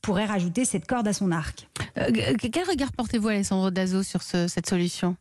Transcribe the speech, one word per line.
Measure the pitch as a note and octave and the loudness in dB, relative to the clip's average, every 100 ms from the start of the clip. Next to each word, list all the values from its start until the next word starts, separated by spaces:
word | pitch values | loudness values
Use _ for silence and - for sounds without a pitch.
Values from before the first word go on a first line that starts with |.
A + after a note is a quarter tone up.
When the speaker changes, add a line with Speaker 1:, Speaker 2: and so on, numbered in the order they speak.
Speaker 1:
pourraient | - F#3 G#3+ | 0 0 2
rajouter | G#3 F3 E3+ B3+ | 0 0 0 0
cette | F#3+ - | -2 0
corde | B3 G#3 | 0 2
à | |
son | G3 G3 | 0 0
arc. | E3 D#3+ - - - - - | 0 -2 -10 -16 -10 -8 -2
Speaker 2:
Euh, | - | 0
g-, | A3+ - B3 A#3+ | 2 2 0 0
quel | D#4 F4+ | -2 -2
regard | D#4+ C4+ | 0 -2
portez-vous, | - A3+ A#3 G#3+ | -2 -2 0 2
Alessandro | G#3 G3 F#3+ F#3+ | 0 2 2 2
Dazzo, | F#3 F#3 F#3+ | 2 0 0
sur | F#3+ F#3 | 0 -4
ce, | - F3+ F3 | -2 0 0
cette | F3+ - | -2 0
solution ? | F3+ F3 - F3+ F3 | 2 0 0 -2 -2